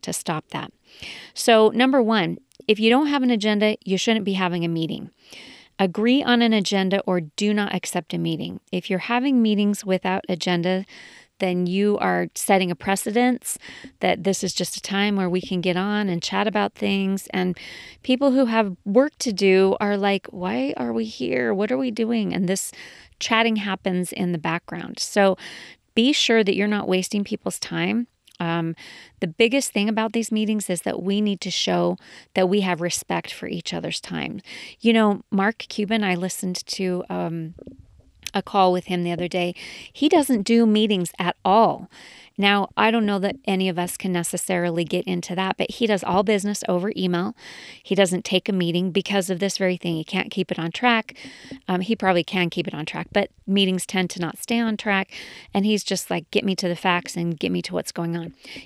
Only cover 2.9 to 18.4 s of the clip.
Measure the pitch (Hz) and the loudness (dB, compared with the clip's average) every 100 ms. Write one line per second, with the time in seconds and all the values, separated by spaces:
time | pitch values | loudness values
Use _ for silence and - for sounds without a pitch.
2.9 | 247 302 285 254 226 208 208 214 214 - | 4 4 2 2 2 2 2 2 0 -2
3.9 | 190 - 220 196 190 180 175 170 165 160 | 0 2 0 0 -2 0 0 -2 -2 -2
4.9 | - - - _ - - - - - 190 | -6 -10 -18 _ -20 -20 -20 -14 -2 0
5.9 | 190 226 269 262 240 233 220 190 202 185 | 2 4 4 4 4 4 4 2 0 2
6.9 | 196 - 180 156 - 208 208 202 180 - | 0 0 -2 -2 -2 0 2 0 -4 -4
7.9 | 175 165 170 170 160 165 185 - 185 - | -6 -4 -4 -2 -2 -6 -10 -6 -6 -2
8.9 | 190 - 240 277 254 220 208 208 202 196 | -4 -2 -2 2 4 4 4 2 0 0
9.9 | 185 185 190 - 180 190 175 175 185 196 | -2 0 -2 -2 -4 0 0 2 0 -4
10.9 | - - - - - 190 180 180 190 208 | -14 -20 -20 -20 -4 -2 0 0 2 2
11.9 | 202 185 180 175 - - 196 185 170 196 | 2 2 0 -2 -4 2 4 4 -2 -2
12.9 | 196 233 220 247 247 - - - - - | -2 0 2 2 0 -4 -10 -12 -18 -20
13.9 | - 190 - 180 185 185 - 180 - - | -4 0 0 0 0 -2 -4 -4 -6 -4
14.9 | 196 208 196 185 180 - 180 180 175 196 | 0 0 0 0 -2 -2 -2 0 0 0
15.9 | 208 202 170 - 196 208 208 202 - 208 | 0 0 -2 -2 -2 0 0 -2 -2 -2
16.9 | 196 190 190 - 190 185 175 - - - | 0 0 -2 -2 -2 -2 -2 -8 -18 -20
17.9 | - - 254 285 262 | -8 0 2 4 4